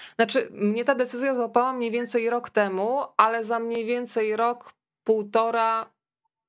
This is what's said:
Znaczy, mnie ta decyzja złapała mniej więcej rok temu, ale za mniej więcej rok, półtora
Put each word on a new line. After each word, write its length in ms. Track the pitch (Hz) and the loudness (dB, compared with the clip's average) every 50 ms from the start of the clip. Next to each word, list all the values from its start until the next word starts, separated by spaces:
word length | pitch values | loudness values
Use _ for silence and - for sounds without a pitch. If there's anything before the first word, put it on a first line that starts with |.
| - - - | -18 -6 -2
Znaczy, 320 | - 226 226 226 262 233 - | 0 0 2 2 0 -2 -2
mnie 340 | - - 202 208 208 233 240 | -2 -2 0 0 0 0 0
ta 100 | - 277 | 0 2
decyzja 400 | 247 247 247 247 240 262 277 262 | 2 0 -2 -2 -2 -2 -2 0
złapała 380 | 247 247 226 - 240 247 262 254 | -2 -2 0 2 2 2 2 0
mniej 180 | 254 240 233 | -2 -4 -2
więcej 380 | 220 240 240 - - 240 226 233 | -2 -4 -4 -2 -2 -2 0 0
rok 200 | 240 240 240 - | -2 -2 -4 0
temu, 500 | - 214 208 196 190 185 196 226 254 277 277 - - - | 2 2 2 2 0 -2 -2 0 0 -2 -2 0 2 4
ale 260 | 208 220 226 233 226 | 4 4 2 0 -2
za 160 | 214 233 233 | -2 -2 -2
mniej 260 | 226 233 233 233 226 | -2 -2 -4 -4 -2
więcej 500 | 214 240 247 247 233 - 240 214 214 214 | -2 -2 -2 -4 -4 -2 -2 0 0 0
rok, 380 | 214 226 233 240 233 - - - _ _ _ _ _ _ | 0 0 0 -2 -4 -8 -20 -20 _ _ _ _ _ _
półtora 880 | - 220 220 208 208 208 226 226 226 226 233 226 226 226 226 226 - _ _ _ _ _ _ _ _ _ _ _ | 0 0 0 0 0 0 2 2 2 2 2 2 2 0 -2 -4 -8 _ _ _ _ _ _ _ _ _ _ _